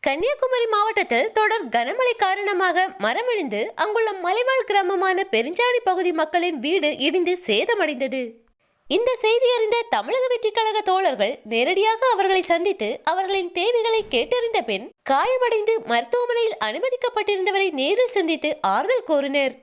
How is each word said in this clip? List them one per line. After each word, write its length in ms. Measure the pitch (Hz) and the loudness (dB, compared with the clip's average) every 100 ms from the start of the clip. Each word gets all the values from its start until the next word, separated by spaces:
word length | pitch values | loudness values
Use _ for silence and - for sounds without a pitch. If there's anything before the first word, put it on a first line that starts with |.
கன்னியாகுமரி 600 | 294 285 453 539 508 508 466 | -2 0 -2 0 0 0 0
மாவட்டத்தில் 640 | 415 440 440 359 233 427 | 0 0 0 0 0 0
தொடர் 360 | 440 427 453 277 | 2 2 0 0
கனமழை 440 | 233 240 453 494 466 | -2 -2 0 0 2
காரணமாக 720 | 381 392 403 370 370 339 370 381 | 0 0 -2 0 2 2 0 -2
மரம் 280 | 208 262 494 | -2 0 -2
விழுந்து 460 | 440 277 202 302 - | -2 -2 -4 -4 -2
அங்குள்ள 380 | 359 440 440 | -4 0 -2
மலைவாழ் 520 | 392 349 427 508 523 427 | -2 -2 0 2 0 2
கிராமமான 540 | 403 359 381 381 370 392 | 0 2 0 0 0 0
பெருஞ்சாணி 480 | 220 240 359 480 494 | -2 -2 0 0 2
பகுதி 280 | 453 370 359 | 0 0 0
மக்களின் 460 | 320 311 349 349 311 | 0 0 0 -2 -4
வீடு 300 | 269 370 294 285 | -2 0 0 0
இடிந்து 420 | 277 370 349 359 - | 0 2 0 -2 0
சேதமடைந்தது. 760 | 208 339 440 311 254 262 262 240 226 _ _ _ _ - | 0 2 0 0 -2 -4 -4 -8 -12 _ _ _ _ -2
இந்த 280 | 359 480 494 | 0 2 2
செய்தி 320 | 440 480 508 | 2 4 2
அறிந்த 240 | 494 440 466 466 | 2 2 0 0
தமிழக 380 | - - 523 508 | -2 0 -2 0
வெற்றி 240 | 480 440 | 0 0
கழக 300 | 440 440 427 | 0 0 0
தோழர்கள் 580 | 427 370 370 226 208 269 | 0 2 2 0 -2 -2
நேரடியாக 580 | 214 233 254 381 440 453 508 | -4 0 2 2 2 2 2
அவர்களை 320 | 440 392 381 | 2 2 2
சந்தித்து 580 | 359 339 370 392 208 - | 2 0 0 -2 -4 -2
அவர்களின் 480 | - 370 381 392 349 | -2 -2 0 -2 -4
தேவைகளை 500 | 349 403 480 453 453 415 | -2 0 2 2 0 0
கேட்டறிந்த 500 | 233 285 494 466 440 | -2 0 0 0 -2
பின் 280 | - 196 294 _ - | -2 -6 -6 _ 0
காயமடைந்து 640 | 277 403 508 480 453 427 453 - | 2 2 2 2 2 0 0 0
மருத்துவமனையில் 760 | 233 - 480 480 466 453 - 214 | -2 0 -2 0 0 0 -2 -4
அனுமதிக்கப்பட்டிருந்தவரை 1040 | 254 508 508 494 453 403 403 381 381 392 | -2 -4 -2 -2 -2 -2 0 0 0 0
நேரில் 440 | 294 277 415 494 415 | 0 0 2 2 0
சந்தித்து 340 | 330 311 294 - | -2 -2 -2 -2
ஆறுதல் 460 | 196 202 359 508 - | 0 0 0 -2 0
கூறினர். 480 | 294 277 285 269 262 | 0 2 0 -2 -4